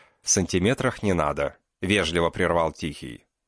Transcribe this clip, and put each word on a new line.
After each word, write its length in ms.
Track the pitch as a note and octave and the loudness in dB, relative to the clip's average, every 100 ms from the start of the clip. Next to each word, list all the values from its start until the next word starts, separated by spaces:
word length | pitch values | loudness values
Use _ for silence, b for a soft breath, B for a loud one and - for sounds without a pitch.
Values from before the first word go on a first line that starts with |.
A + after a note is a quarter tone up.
| b b | b b
в 80 | - | 0
сантиметрах 760 | - E2+ F#2 G2 C#3 B2+ - | 2 2 2 2 2 -2 -2
не 100 | G#2 | 0
надо", — 440 | F2 D2 C#2+ C#2 - _ _ | 0 0 0 -4 -6 _ _
вежливо 480 | F#2 G#2 D#2+ E2+ E2+ | 0 0 2 0 0
прервал 420 | - F2 E2+ E2 | 0 0 2 0
Тихий. 540 | - E2 C2+ C2 A#1 _ _ | -4 -8 -8 -14 -16 _ _